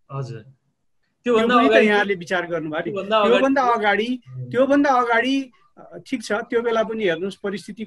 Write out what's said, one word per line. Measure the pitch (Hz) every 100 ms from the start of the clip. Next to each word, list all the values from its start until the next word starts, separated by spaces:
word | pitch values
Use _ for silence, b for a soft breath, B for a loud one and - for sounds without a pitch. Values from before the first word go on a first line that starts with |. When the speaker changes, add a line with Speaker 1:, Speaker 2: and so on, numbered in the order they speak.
| -
Speaker 1:
हजुर। | 135 123 113
Speaker 2:
त्यो | 104 _ _ _ _ _ _ _ 240 226
Speaker 1:
त्योभन्दा | 226 247
Speaker 2:
पनि | 254
त |
Speaker 1:
अगाडि | 220 214
Speaker 2:
यहाँले | 208 202
विचार | 190 175 185 170
गर्नुभयो | 170 156 151
नि। | 208
Speaker 1:
त्योभन्दा | 202 190 214
Speaker 2:
त्योभन्दा | 214 247 269 277
Speaker 1:
अगाडि | 254 226
Speaker 2:
अगाडि, | 208 202 233 254 -
Speaker 1:
हुँ। | 127 123
Speaker 2:
त्योभन्दा | 180 262 285 285
अगाडि, | 247 240 226 247 269 262 b b -
अ, | - 175 -
ठिक | 247
छ, | -
त्यो | 214 - 233
बेला | 233 226
पनि | 214 220
हेर्नुहोस् | 202 160 196 185
परिस्थिति | 208 202 - 196